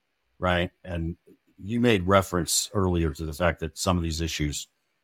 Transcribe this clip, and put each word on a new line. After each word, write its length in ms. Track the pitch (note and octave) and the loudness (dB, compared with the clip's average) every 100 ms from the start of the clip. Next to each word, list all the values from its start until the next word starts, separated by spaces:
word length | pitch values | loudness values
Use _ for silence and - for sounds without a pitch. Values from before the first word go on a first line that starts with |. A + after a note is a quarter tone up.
| _ _ _ - | _ _ _ -4
right? 320 | F2+ F2 F2 _ | 0 2 0 _
And 360 | F2 F2 E2 F2 _ - _ - | -10 -6 -6 -8 _ -20 _ -16
you 220 | F#2 A#2 | -6 0
made 260 | A#2+ G#2 F2+ | 4 4 6
reference 640 | G2 F#2+ F2 D#2 - - | 4 4 -2 0 -2 -2
earlier 400 | G#2+ F#2+ F2 D#2+ | 0 0 2 0
to 140 | D2 D#2 | -2 -8
the 80 | |
fact 260 | D2+ F2 D#2 | 0 0 0
that 160 | E2 - | -6 -4
some 220 | F#2+ F2+ | -2 0
of 40 | |
these 200 | E2 D#2 | -2 -4
issues 460 | E2 - D2+ C#2 - _ _ _ | -4 -2 -4 -4 -12 _ _ _